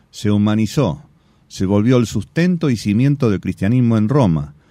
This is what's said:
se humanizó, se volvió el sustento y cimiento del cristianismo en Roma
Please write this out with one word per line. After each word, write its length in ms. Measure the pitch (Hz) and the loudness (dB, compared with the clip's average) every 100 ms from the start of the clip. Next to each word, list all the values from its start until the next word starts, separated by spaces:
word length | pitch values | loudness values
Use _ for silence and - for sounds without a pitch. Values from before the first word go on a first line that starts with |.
| _ | _
se 180 | - 104 | -6 -2
humanizó, 720 | 104 104 110 110 - 117 69 - _ _ _ _ | 0 0 0 -2 -2 -2 -4 -14 _ _ _ _
se 180 | - 92 | -6 0
volvió 300 | 104 110 127 | 2 2 2
el 80 | 113 | 0
sustento 640 | 110 - - 175 175 160 | -4 -6 -2 0 0 -2
y 60 | 113 | -2
cimiento 520 | 104 104 139 139 120 | -2 0 0 2 0
del 120 | 92 | 0
cristianismo 560 | 92 - 98 127 120 113 | -4 -4 0 2 2 2
en 100 | 107 | 2
Roma 460 | 139 110 78 73 - _ | 2 2 0 -4 -14 _